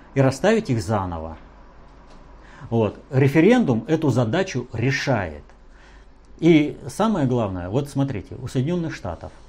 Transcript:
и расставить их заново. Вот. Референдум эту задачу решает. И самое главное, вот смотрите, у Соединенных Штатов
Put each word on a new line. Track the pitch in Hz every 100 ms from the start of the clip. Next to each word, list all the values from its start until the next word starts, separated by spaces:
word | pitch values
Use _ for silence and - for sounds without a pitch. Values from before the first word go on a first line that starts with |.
| -
и | -
расставить | 135 131 185 226 214
их | 117
заново. | 92 110 92 85 80 80 - - - - - - - - - - - - 120
Вот. | 117 107 - -
Референдум | 131 139 160 170 247 180 113 -
эту | 160 156
задачу | 127 113 160 190 131 -
решает. | - 120 139 - 120 90 76 - - - - - - - - - -
И | 160 165 147 - 139
самое | - 214 202 135
главное, | 123 107 95 87
вот | 110 139
смотрите, | 139 139 113 - 107
у | 120
Соединенных | 135 131 175 160
Штатов | - 98 82 87 -